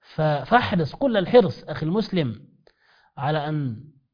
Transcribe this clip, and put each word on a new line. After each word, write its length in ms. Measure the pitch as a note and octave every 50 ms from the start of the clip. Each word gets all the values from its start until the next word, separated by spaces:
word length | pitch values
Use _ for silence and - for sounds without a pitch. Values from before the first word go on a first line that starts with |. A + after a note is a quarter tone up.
ف-، 200 | _ - - -
فاحرص 720 | D#3 D#3 D3+ C#3+ - - A3 B3 A#3+ - - F3 D#3+ C3+ -
كل 220 | - C4+ C#4 A#3
الحرص 480 | G#3 F3+ F#3 F#3+ B3 A3 D#3+ - - -
أخي 220 | - D#3 - D#3+
المسلم 600 | D#3 F3 G#3+ A3 - - F#3 D#3 B2 G#2+ - - - _ _ _ _ _ _ _ _ _ _ _ _ _
على 320 | - C#3 C#3+ D#3 D#3 C#3+ D3+
أن 360 | D#3 D3+ C#3+ C3 A2+ G#2+ C3 - _ _ _ _